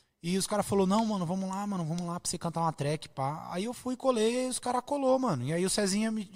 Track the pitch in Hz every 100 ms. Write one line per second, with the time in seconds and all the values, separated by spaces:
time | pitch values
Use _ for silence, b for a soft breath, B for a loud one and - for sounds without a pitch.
0 | B _ 170 190 - 208 196 202 185 208
1 | 220 202 165 190 190 190 208 190 156 175
2 | 175 175 - 175 170 165 165 - 143 156
3 | - - 135 151 - 175 220 240 254 254
4 | 269 240 220 247 254 240 247 247 - 285
5 | 262 262 254 139 127 165 185 - 202 202
6 | 220 220 190